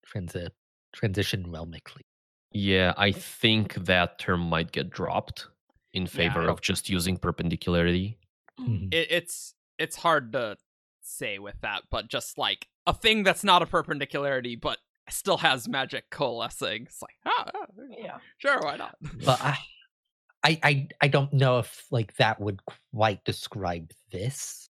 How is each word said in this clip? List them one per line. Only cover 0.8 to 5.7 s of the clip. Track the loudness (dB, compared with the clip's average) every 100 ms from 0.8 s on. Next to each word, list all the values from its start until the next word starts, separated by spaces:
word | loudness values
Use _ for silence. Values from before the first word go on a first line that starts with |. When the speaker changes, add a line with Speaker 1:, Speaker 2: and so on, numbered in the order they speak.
| _
Speaker 1:
transition | -4 -2 0 0 -2 -6
realmically. | -10 -10 -14 -18 -20 _ _ _ _ _
Speaker 2:
Yeah, | -2 4 4 4 4
I | 2
think | 2 -8 2 4 6 2
that | -2 2 4 4 0
term | -2 0
might | 2 0 0
get | -4 -6
dropped | -4 -2 -2 -4 -14 -16 _ _